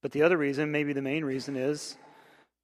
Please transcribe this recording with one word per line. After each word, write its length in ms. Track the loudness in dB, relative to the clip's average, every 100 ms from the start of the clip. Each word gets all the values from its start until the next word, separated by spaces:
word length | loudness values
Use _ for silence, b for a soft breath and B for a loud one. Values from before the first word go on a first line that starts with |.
But 120 | -2
the 100 | 4
other 140 | 4 4
reason, 340 | 2 0 0
maybe 220 | 0 -2
the 80 | -2
main 240 | -2 -2 -2
reason, 300 | -4 -4 -2
is 420 | -2 -2 -8 -16 b b b b b _